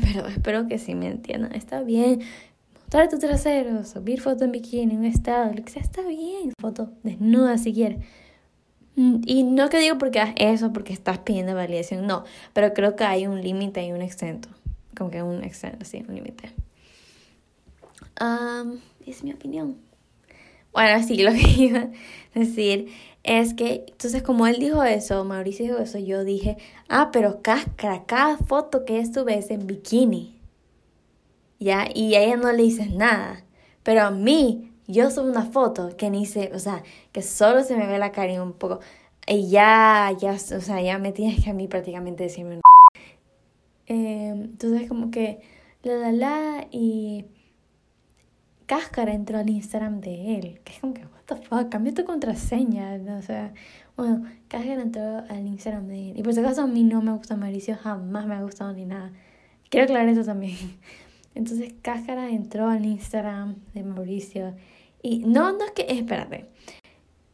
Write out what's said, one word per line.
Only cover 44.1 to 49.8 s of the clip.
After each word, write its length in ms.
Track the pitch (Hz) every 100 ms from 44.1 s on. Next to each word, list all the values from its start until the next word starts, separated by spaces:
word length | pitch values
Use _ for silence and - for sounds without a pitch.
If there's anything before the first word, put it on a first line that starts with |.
| 214 208
entonces, 580 | 208 226 - 226 233 240
como 240 | 240 233
que, 300 | 226 220 208 - _ _ _
la, 120 | 247 240
la, 160 | 233
la, 560 | 233 269 302 311 294 -
y 540 | 247 226 220 214 208 202 _ _ _ _ _ _ _ _ _ _ _ _ _ -
Cáscara 460 | 285 - - 220 208
entró 240 | 202 214
al 100 | 214
Instagram 500 | 208 208 220